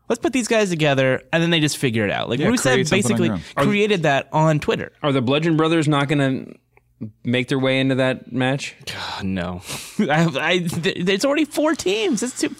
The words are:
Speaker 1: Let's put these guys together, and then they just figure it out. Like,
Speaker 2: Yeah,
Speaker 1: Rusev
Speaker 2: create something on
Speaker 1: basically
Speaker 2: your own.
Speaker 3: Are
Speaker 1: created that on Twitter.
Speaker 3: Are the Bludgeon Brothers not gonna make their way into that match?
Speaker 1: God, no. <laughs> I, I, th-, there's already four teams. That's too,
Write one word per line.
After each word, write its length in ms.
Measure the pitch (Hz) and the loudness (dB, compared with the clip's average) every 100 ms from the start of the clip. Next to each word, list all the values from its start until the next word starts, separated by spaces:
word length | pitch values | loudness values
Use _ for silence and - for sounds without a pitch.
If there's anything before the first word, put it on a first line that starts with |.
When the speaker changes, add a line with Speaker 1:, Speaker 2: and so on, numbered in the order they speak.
| - | -6
Speaker 1:
Let's 120 | 240 | -2
put 120 | 339 | -2
these 140 | 254 214 | -2 0
guys 240 | 226 202 | 2 2
together, 500 | 170 151 135 131 127 - | 2 2 4 2 0 0
and 100 | 165 | 0
then 80 | 170 | 2
they 80 | 170 | 2
just 180 | 147 - | 0 0
figure 260 | 131 113 | -2 0
it 60 | 101 | 0
out. 160 | 64 52 | -2 -2
Like, 80 | 123 | 0
Speaker 2:
Yeah, 80 | 180 | 0
Speaker 1:
Rusev 140 | 247 262 | 2 2
Speaker 2:
create 140 | 254 160 | 2 2
something 140 | 190 | 0
on 0 | |
Speaker 1:
basically 260 | 226 226 175 | 2 0 0
Speaker 2:
your 80 | 90 | -2
own. 60 | - - | -6 0
Speaker 3:
Are 80 | |
Speaker 1:
created 380 | 143 202 208 202 | 0 2 2 2
that 240 | 151 135 - | 2 0 0
on 280 | 156 156 151 | 2 2 2
Twitter. 320 | - - - - | 0 -2 -4 -6
Speaker 3:
Are 80 | 151 | 0
the 120 | 135 | 0
Bludgeon 340 | 120 147 170 156 | 2 0 2 2
Brothers 320 | 160 165 151 | 2 2 2
not 180 | 143 139 | 2 2
gonna 400 | 147 135 127 - - _ _ _ - 107 - | 2 2 0 -6 -18 _ _ _ -14 -14 -8
make 240 | - 123 123 | -2 0 0
their 100 | 135 | 0
way 220 | 131 131 | 2 2
into 160 | 131 131 | 2 2
that 340 | 131 127 - | 0 -2 -6
match? 440 | 127 127 139 - - - | -2 0 -2 -6 -12 -14
Speaker 1:
God, 380 | - - - | -10 -10 -8
no. 380 | 95 95 87 90 - 139 | -4 -4 -4 -8 -10 -12
<laughs> 180 | - - | -10 -4
I, 320 | 175 156 165 127 | 0 2 2 0
I, 180 | 156 185 | 0 0
th-, 460 | 170 170 180 - | -2 -2 -4 -2
there's 200 | 175 196 | -2 0
already 220 | 277 294 294 | 0 0 -2
four 280 | - 302 | 0 0
teams. 460 | 330 359 415 403 214 | 0 -2 -2 -2 -2
That's 180 | 247 - | -4 -4
too, 120 | 320 - | -6 -6